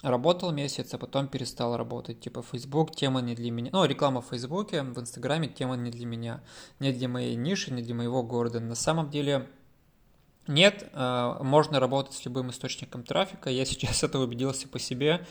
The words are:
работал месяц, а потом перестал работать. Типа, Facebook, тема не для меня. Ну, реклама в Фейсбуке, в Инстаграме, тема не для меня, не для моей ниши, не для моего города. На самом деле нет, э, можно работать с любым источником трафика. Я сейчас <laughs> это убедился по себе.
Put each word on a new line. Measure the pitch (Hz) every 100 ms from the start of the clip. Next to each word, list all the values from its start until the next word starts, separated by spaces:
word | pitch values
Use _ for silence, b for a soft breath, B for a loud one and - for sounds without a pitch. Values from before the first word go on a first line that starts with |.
работал | 143 123 151 175 180
месяц, | 147 143 - 139
а | -
потом | 123 139 139
перестал | 135 123 - 120 120
работать. | 120 120 120 117
Типа, | - 127
Facebook, | - 123 135 147 160
тема | - 139 131
не | 120
для | 117 120
меня. | 117 120
Ну, | 185
реклама | 160 139 147 127
в | 117
Фейсбуке, | 127 123 175 208 170
в | 131 120
Инстаграме, | 120 - 127 156 147
тема | - 127 127
не | 120
для | 117 120
меня, | 117 117 113 B B B B
не | 139
для | 123 127
моей | 123 123 117
ниши, | 135 196 -
не | 127
для | 117
моего | 117 120 127
города. | 117 120 117 113
На | 113
самом | 117 - 165 151
деле | 147 143 139 127 - - _ _ _ _ _ _ _ -
нет, | 143 196 202 -
э, | - 127 123 123 -
можно | 135 147 143 143
работать | 127 139 135
с | - -
любым | 123 127
источником | 120 131 - 135 127
трафика. | 117 175 190 - -
Я | 127
сейчас | 131 - 127 -
<laughs> |
это | 151 143
убедился | 127 120 135 131 -
по | -
себе. | - 123 147 175 180